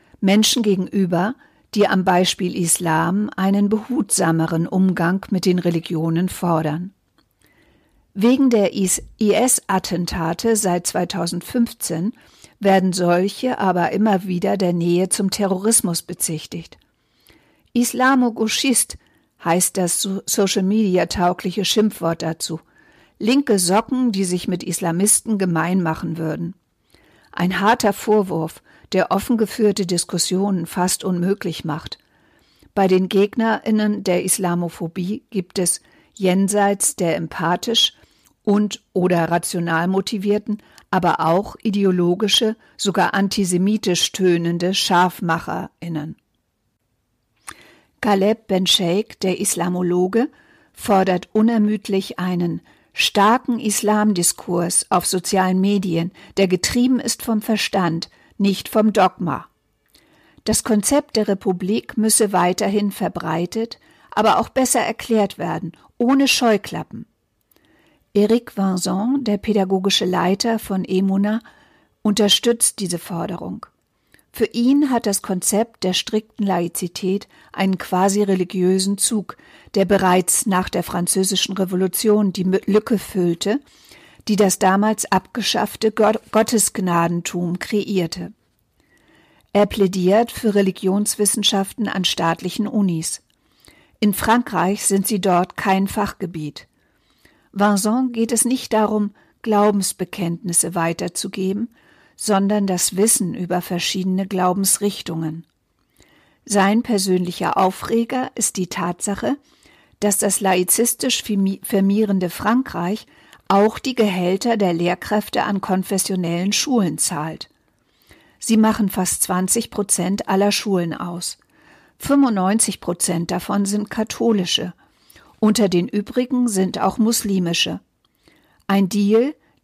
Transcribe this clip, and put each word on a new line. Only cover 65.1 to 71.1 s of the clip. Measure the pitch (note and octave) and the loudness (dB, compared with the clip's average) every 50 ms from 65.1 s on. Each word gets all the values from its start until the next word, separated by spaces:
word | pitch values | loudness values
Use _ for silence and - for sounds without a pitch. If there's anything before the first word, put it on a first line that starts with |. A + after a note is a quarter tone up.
| A#3 A3 G3+ G3 - | 2 2 2 0 -2
werden, | - E3 E3+ E3 D#3+ - E3 - - _ _ _ | -6 -6 -6 -6 -6 -8 -10 -12 -14 _ _ _
ohne | - A#3+ A#3+ C4+ C4+ C#4 | -2 2 2 4 4 4
Scheuklappen. | B3+ - - B3 A#3 G#3+ G3+ - - F3 - - - - - - _ _ _ _ _ _ _ _ _ _ _ _ _ _ _ _ _ _ _ _ _ - | 2 2 2 2 2 2 2 0 -4 -10 -10 -10 -10 -14 -16 -16 _ _ _ _ _ _ _ _ _ _ _ _ _ _ _ _ _ _ _ _ _ 0
Eric | G3+ G#3 G#3 A3+ A#3+ A#3 - - | 2 4 4 4 2 0 -2 -4
Vincent, | - G3 F#3+ F#3 F#3 - F#3+ F#3 F#3+ G#3+ B3 C#4 C#4 B3 | -2 0 0 0 -2 -2 -2 -2 -2 0 0 0 0 0
der | A3 G3+ | -2 -2
pädagogische | G3+ - - G3+ G3+ F#3+ F#3 G3 F#3+ F#3 G3 F#3+ - G3 | -2 0 0 0 0 2 2 0 0 0 0 0 0 0
Leiter | F#3 F3+ F3+ F3 F3+ G3 G3 - A#3 A3+ A3 | 0 0 0 2 0 0 0 0 -2 -2 -2
von | - - G3 F#3+ F3+ | -2 -4 -4 -4 -2
Emuna, | - F#3+ F#3 G3 F#3+ | -2 0 0 2 2